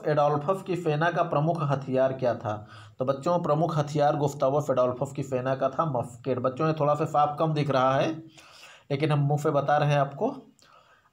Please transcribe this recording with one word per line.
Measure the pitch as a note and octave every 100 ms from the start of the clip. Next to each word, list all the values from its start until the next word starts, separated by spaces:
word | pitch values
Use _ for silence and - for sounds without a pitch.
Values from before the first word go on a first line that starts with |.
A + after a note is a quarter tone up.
| D#3+
एडोल्फस | D3 D3 D3 G3 F#3+
की | - E3
सेना | D#3+ D3 E3+
का | E3+ E3
प्रमुख | D3 D#3+ E3+
हथियार | C#3+ C#3 C3 B2+ C3
क्या | C3 B2 A2+
था? | A2 G#2+ - - - -
तो | C3
बच्चों, | C3+ E3+ F3
प्रमुख | D#3+ D3 E3+ D3+
हथियार | C#3+ D3+ C#3+ D3
गुस्तावस | C#3+ - C3+ D3 C#3
एडोल्फस | B2+ B2+ B2 C#3
की | -
सेना | - B2+ C3 C3
का | C3+
था | D3 D#3+
मस्केट। | B2 - - C3+ B2+
बच्चों, | B2+ B2+ D#3+
ये |
थोड़ा | D3+ D3 D3
सा | D3+
साफ | D3 D3 -
कम | D#3+
दिख | D3 C#3+
रहा | C3 C3 C3+
है, | G3 - - - - - - - -
लेकिन | C#3 D3+
हम | D3
मुंह | C#3+ D3
से | D#3+
बता | C#3+ C#3 D3
रहे | D3
हैं | C#3+
आपको। | C#3 - A#3 - - _ _ - _ _ _